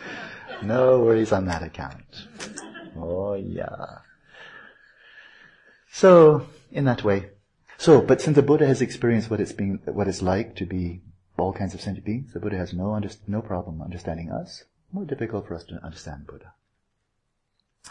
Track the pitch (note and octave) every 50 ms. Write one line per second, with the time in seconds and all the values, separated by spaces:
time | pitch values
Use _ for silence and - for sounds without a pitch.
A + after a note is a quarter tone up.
0 | - - - - - - - - - - - - - G2+ A2+ B2+ B2+ B2+ C3 B2+
1 | A#2 A#2 A2+ A2 A2 G#2+ G#2+ G2 F#2 F2+ E2+ E2 E2+ E2 - - - C2+ - -
2 | - - - - - - - - - - - - - - - - - - - D#2+
3 | E2 E2 F2 F#2 G2 G2+ G2+ G2 G2 F#2+ - G1+ - - - - - - - -
4 | - _ _ _ _ _ - - - - - - - - - _ _ _ _ _
5 | _ - - - - - - - - - _ _ _ _ _ _ _ _ - -
6 | - F#3+ F3+ E3+ E3 D#3 D3+ C#3 C#3 - - - _ _ - - C#3+ C3 A#2+ -
7 | - G#2+ G2 G2 F#2+ - - _ _ _ _ _ _ - - - - - D#3 B2+
8 | - - F3 E3+ - D#3+ D3+ D3 B2+ B2 D3 D#3 D#3 C3+ C3+ - B2+ - - -
9 | - A#2+ A#2 A2 G#2 A2 A2+ G#2 G2 - - - G#2 G2 F#2+ - - - - -
10 | G2+ G2 F2+ - F#2+ F#2 F#2 G2 A#2 - - - G2 E2+ F#2 F#2 F2+ F2 E2+ F2+
11 | - - - _ _ _ _ - E2+ F#2+ G2 - G2+ F#2 F2+ E2+ - G#2 F#2+ -
12 | - - G#2 B2+ C#3 - - - G#2 G#2 G2+ F#2 F2+ F2 - F2 F#2 G2+ G#2+ G#2+
13 | G2+ G2 - - - - G2+ G#2+ A2+ - G2 F2+ F2 G2 D#2+ D#2+ C#2+ - F2+ F2
14 | - F#2 D#2+ E2 E2 D#2+ - C3+ F3 - - - - _ _ _ _ _ - G3
15 | G3+ D3 C#3 - A#2 - - G2+ F#2 - F2 E2 - - F2 E2 - D#2 D#2+ -
16 | - D#2 D2+ C#2+ C#2+ C#2+ C#2+ C2+ - - _ _ _ _ _ _ _ _ _ _
17 | _ _ _ _ _ _ _ _ _ _ _ _ _ _ _ _ - -